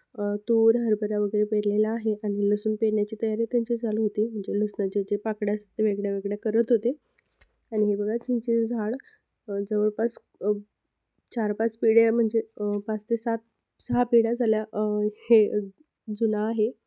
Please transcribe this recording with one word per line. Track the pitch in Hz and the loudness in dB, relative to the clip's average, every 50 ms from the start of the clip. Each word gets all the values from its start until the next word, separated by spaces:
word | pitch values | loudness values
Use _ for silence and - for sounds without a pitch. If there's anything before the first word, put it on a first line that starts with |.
| _ _ - 208 | _ _ -8 -6
अ, | 208 208 202 | -4 -4 -4
तूर, | 208 - - 233 226 226 226 226 | -4 0 0 2 4 6 4 4
हरभरा | 240 233 226 214 208 208 208 208 208 | 4 2 0 0 0 0 -2 -2 -2
वगैरे | 208 202 214 208 214 | -2 0 0 0 0
पेरलेला | 208 214 208 202 208 202 208 214 214 | 0 0 0 0 0 2 2 0 0
आहे | 226 233 214 220 208 | 0 -2 -2 -4 -4
आणि | 208 - 208 202 202 208 202 | -2 -4 -4 -2 0 0 0
लसूण | 208 208 - 220 214 | 0 0 0 -2 -2
पेरण्याची | 214 226 214 214 208 208 208 220 208 | 0 0 0 0 0 -2 -2 -4 -4
तयारी | 226 220 214 214 226 | -4 -4 -2 -2 -2
त्यांची | 220 - 240 226 - 240 | 0 0 -2 0 0 -4
चालू | 226 233 220 214 214 | -2 -2 -2 0 0
होती. | 220 208 208 208 214 233 | 0 0 0 -2 -2 -2
म्हणजे | 226 214 190 196 196 208 | -4 -6 -6 -4 -2 0
लसणाचे | 208 208 - - 196 190 190 202 | -2 -2 -2 -2 -4 -2 -2 -2
जे | 196 - 208 | -2 -2 -4
पाकड्या | 208 - 220 214 - - 196 208 | -4 -2 -4 -4 -2 -2 -2 -2
असतात | 208 - _ _ - | -4 -6 _ _ -2
ते | |
वेगळ्या | 214 214 202 202 202 202 | 0 0 0 0 -2 -4
वेगळ्या | 196 196 196 196 202 208 | -4 -4 -4 -6 -6 -4
करत | - 220 208 226 233 - | -4 0 2 2 4 4
होते. | 247 202 - 233 302 - _ _ _ _ _ _ _ _ _ _ _ _ _ - | 2 2 2 0 -4 -4 _ _ _ _ _ _ _ _ _ _ _ _ _ -6
आणि | 226 214 208 | -2 0 0
हे | 208 202 | 0 0
बघा | 202 202 208 220 | -2 -2 -2 -4
चिंचेचं | 240 - - 247 233 233 - 233 233 226 220 240 | -4 -2 -2 -4 -2 0 0 0 0 0 0 -2
झाड, | 226 208 214 240 269 - _ _ _ _ _ _ _ - - | -4 -4 -4 -6 -6 -10 _ _ _ _ _ _ _ -10 -8
अ, | 196 202 202 - | -6 -6 -4 -2
जवळपास, | 214 208 208 214 208 226 226 233 - - _ _ _ - | 0 0 0 0 0 0 -2 -2 -4 -6 _ _ _ -6
अ, | 190 208 208 208 208 _ _ _ _ _ _ _ _ _ _ _ _ - - | -2 -2 -2 -2 -6 _ _ _ _ _ _ _ _ _ _ _ _ -8 -4
चार | 240 220 208 | -4 -2 -2
पाच | 208 208 226 233 226 | -2 0 -2 -2 -2
पिढ्या | - - 220 220 226 226 226 | 0 2 4 6 6 6 4
म्हणजे, | 233 233 226 214 226 226 - - - - | 4 2 2 2 0 -2 -2 -4 -8 -6
अ, | |
पाच | 208 208 208 202 202 - 214 208 - | -4 -4 -4 -4 -4 -4 -6 -6 -2
ते | - 233 | -4 -4
सात, | 226 - 233 226 226 _ _ _ _ _ _ _ - | -2 -2 -2 -4 -4 _ _ _ _ _ _ _ -14
सहा | - - 247 240 | -8 -2 0 0
पिढ्या | 247 247 240 233 220 220 | 2 4 4 4 4 4
झाल्या, | 240 233 240 220 220 214 214 - | 0 0 2 2 2 0 -2 -4
अ, | - 208 214 214 208 208 208 214 | -4 -2 -2 0 0 0 0 -2
हे, | 208 - - - 233 220 208 196 | -4 -4 2 4 6 6 6 4
अ, | 202 208 202 190 - _ _ _ _ _ - - | 0 -4 -4 -6 -14 _ _ _ _ _ -12 -10
जुनं | 208 - 233 214 208 208 | -4 -2 0 0 0 0
आहे | 208 220 226 220 214 247 269 _ _ | -2 -2 0 0 -2 -2 -2 _ _